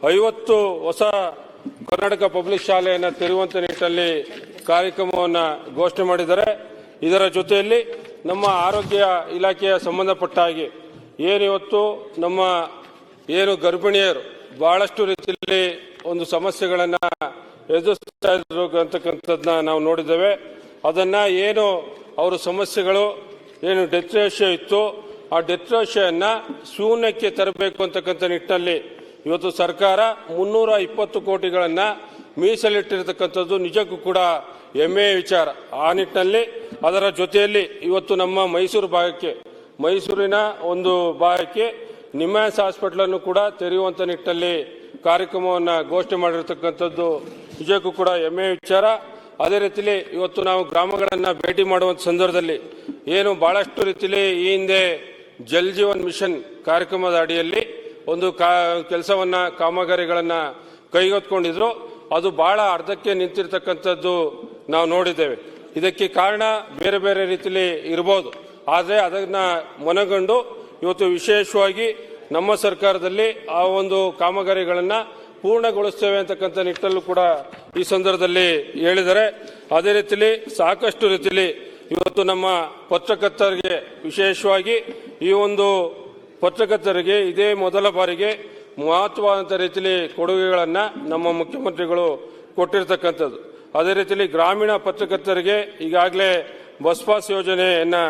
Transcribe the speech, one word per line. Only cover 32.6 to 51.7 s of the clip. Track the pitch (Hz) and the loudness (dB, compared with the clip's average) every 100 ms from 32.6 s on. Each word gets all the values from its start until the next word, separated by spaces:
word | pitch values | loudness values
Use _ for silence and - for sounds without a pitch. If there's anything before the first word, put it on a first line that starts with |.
| 220 208 196 190 175 180 185 185 175 196 | 2 0 -2 -4 -4 -4 -2 -2 -2 -2
ನಿಜಕ್ಕೂ | 180 185 196 180 | 0 -2 -2 -4
ಕೂಡ | 185 185 180 160 - - - 131 | 0 2 2 0 -6 -20 -8 0
ಹೆಮ್ಮೆಯ | 160 190 202 | 2 4 4
ವಿಚಾರ. | 190 - 185 156 - - | 2 2 2 2 -4 -12
ಆ | 127 156 | -2 0
ನಿಟ್ಟಿನಲ್ಲಿ | 180 190 196 185 220 226 - - - 160 | 2 0 0 2 2 0 -8 -14 -2 0
ಅದರ | 190 196 | 2 0
ಜೊತೆಯಲ್ಲಿ | 170 180 202 208 208 180 - | 0 2 4 4 2 -2 -6
ಇವತ್ತು | 165 190 185 190 | -2 -2 0 0
ನಮ್ಮ | 185 190 185 | 2 0 0
ಮೈಸೂರು | 170 185 214 190 | 0 0 0 0
ಭಾಗಕ್ಕೆ, | 175 175 170 170 - - - - - | 0 0 -2 -8 -8 -14 -20 -20 -4
ಮೈಸೂರಿನ | 151 190 190 196 196 208 214 214 | 0 0 -2 -2 0 2 0 -4
ಒಂದು | 170 180 185 180 175 | -4 -2 0 0 0
ಭಾಗಕ್ಕೆ | 143 226 233 170 214 226 - - - - | 2 2 2 -2 -2 -4 -4 -16 -20 -12
ನಿಮ್ಹಾನ್ಸ್ | 139 165 208 214 202 | -4 0 2 0 0
ಹಾಸ್ಪಿಟಲ್ | 196 - 196 170 | -2 -2 -6 0
ಅನ್ನು | 190 190 | 0 0
ಕೂಡ | - 185 208 196 | 0 0 0 -2
ತೆರೆಯುವಂತ | 180 185 185 175 | -2 0 -2 -2
ನಿಟ್ಟಿನಲ್ಲಿ | 180 175 185 170 175 170 127 - - - | -4 -4 -4 -2 -2 -2 -6 -12 -20 -4
ಕಾರ್ಯಕ್ರಮವನ್ನ | 165 175 185 190 180 180 175 165 143 | 0 2 0 -2 0 0 0 0 0
ಘೋಷಣೆ | 180 180 185 | -2 -2 0
ಮಾಡಿರ್ತಕ್ಕಂಥದ್ದು | 175 165 160 170 170 160 175 165 170 151 - - - - | 0 0 -4 -4 -4 -2 -4 -2 -2 -2 -6 -18 -20 -12
ನಿಜಕ್ಕೂ | 156 196 180 | 0 2 2
ಕೂಡ | 175 180 175 | 0 0 2
ಹೆಮ್ಮೆಯ | 160 175 190 | -2 -2 -2
ವಿಚಾರ. | 180 - 190 214 220 190 - - - | -4 2 4 4 0 -4 -20 -20 -6
ಅದೇ | 165 202 | -2 0
ರೀತಿಯಲ್ಲಿ | 202 202 202 196 - 165 | 0 -2 -2 -2 -4 -6
ಇವತ್ತು | 180 185 | -4 -2
ನಾವು | 185 185 | 0 0
ಗ್ರಾಮಗಳನ್ನ | 165 165 180 202 196 190 185 | 0 0 0 0 -2 0 -2
ಭೇಟಿ | 170 170 180 | -2 -2 0
ಮಾಡುವಂತ | 190 | 2